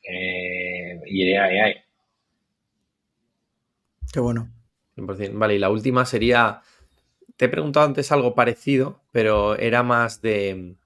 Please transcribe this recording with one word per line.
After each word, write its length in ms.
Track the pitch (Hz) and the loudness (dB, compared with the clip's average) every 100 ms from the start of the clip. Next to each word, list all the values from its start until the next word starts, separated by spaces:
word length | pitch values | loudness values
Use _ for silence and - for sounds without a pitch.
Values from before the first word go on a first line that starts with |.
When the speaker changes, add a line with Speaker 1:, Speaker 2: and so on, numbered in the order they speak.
Speaker 1:
eh, 960 | - 90 92 90 90 90 90 90 87 87 - | -10 -8 -6 -6 -8 -8 -8 -10 -12 -14 -8
iré 320 | 98 92 98 | -2 2 4
a 80 | 98 | 2
A 240 | 95 107 | 2 0
I. 60 | - _ _ _ _ _ _ _ _ _ _ _ _ _ _ _ _ _ _ _ _ _ _ - | 0 _ _ _ _ _ _ _ _ _ _ _ _ _ _ _ _ _ _ _ _ _ _ -8
Speaker 2:
Qué 80 | - | -2
bueno. 320 | 120 117 117 - _ _ _ | -2 -2 -6 -16 _ _ _
Speaker 3:
Cien 140 | - 92 | -14 -12
por 80 | 98 | -8
cien. 240 | 101 104 | -8 -2
Vale, 160 | 107 101 | 0 2
y 40 | |
la 100 | 98 | 2
última 360 | 107 117 127 127 | 0 0 0 0
sería, 540 | 113 117 120 113 101 _ _ _ _ _ _ _ _ | 0 2 4 4 0 _ _ _ _ _ _ _ _
te 80 | 123 | 0
he 40 | |
preguntado 360 | 160 151 147 151 | 0 0 4 4
antes 260 | 135 135 | 2 0
algo 240 | 147 123 123 | 2 2 2
parecido, 680 | 117 113 - 139 131 - _ | 0 0 -2 0 0 -6 _
pero 440 | 120 110 107 104 107 | 0 2 2 2 0
era 260 | 117 120 | 0 0
más 380 | 123 120 117 - | 2 0 0 -2
de 540 | 117 104 101 92 90 87 | -4 -2 -2 -6 -12 -20